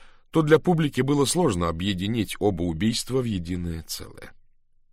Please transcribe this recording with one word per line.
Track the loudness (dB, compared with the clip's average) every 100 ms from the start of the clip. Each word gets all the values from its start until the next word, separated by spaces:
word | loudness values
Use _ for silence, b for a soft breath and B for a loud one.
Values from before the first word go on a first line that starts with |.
| b b b
то | 0
для | 6 6
публики | 6 2 2 0
было | 0 2
сложно | 2 2 2 2 0
объединить | -2 -2 -2 -2 -2 -2 0
оба | 0 0
убийства | -2 0 0 -2 -4 -4
в |
единое | -2 -4 -4 -6 -6 -8
целое. | -10 -12 -14 -18 -20 -20 _ _ _ _ _